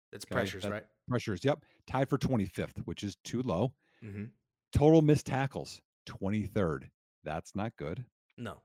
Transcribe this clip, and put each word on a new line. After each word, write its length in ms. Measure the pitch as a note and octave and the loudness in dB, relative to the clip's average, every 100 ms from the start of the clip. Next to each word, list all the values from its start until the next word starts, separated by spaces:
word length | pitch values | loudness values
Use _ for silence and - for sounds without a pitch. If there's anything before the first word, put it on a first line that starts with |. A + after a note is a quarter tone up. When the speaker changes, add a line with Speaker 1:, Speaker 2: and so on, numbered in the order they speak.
| _ | _
Speaker 1:
It's 120 | - | -18
Speaker 2:
okay, 100 | - | -4
Speaker 1:
pressures, 280 | B2 G2+ F#2 | -2 -2 -4
Speaker 2:
that's 100 | G2+ | -6
Speaker 1:
right? 120 | G#2 - _ - | -6 -10 _ -4
Speaker 2:
pressures, 360 | B2 - F#2 | -4 -2 -2
yep. 200 | C3 D3+ - _ - | 0 0 -6 _ -6
Tied 220 | B2+ C3+ | -2 0
for 100 | C#3 | 0
twenty-fifth, 600 | - B2+ F#2 - D#2+ - | 2 0 0 -4 -6 -6
which 180 | - E2 | -10 -6
is 120 | G2+ - | -8 -8
too 180 | - A#2 | -6 -4
low. 300 | B2+ E2+ B2+ - _ _ | -2 0 0 -2 _ _
Speaker 1:
Mm-hmm. 200 | A2 G2+ G#2+ - _ _ _ | -14 -12 -12 -14 _ _ _
Speaker 2:
Total 300 | - D3 D#3+ | 4 8 8
missed 240 | D3+ D3+ - | 8 6 2
tackles, 540 | C3 C3+ E2+ C#2 - _ _ - | -2 -2 -4 -8 -12 _ _ -16
twenty-third. 840 | - F#2+ G#2+ F#2 A2 F2+ C#2+ - _ _ _ | -6 -2 -2 -2 0 0 0 -6 _ _ _
That's 300 | D2+ D#2+ - G2 | -8 -8 -6 -6
not 200 | A2 - | -6 -6
good. 280 | D2 F#2 B2 _ _ - | -8 -8 -10 _ _ -14
Speaker 1:
No. 260 | A#2 - | -12 -12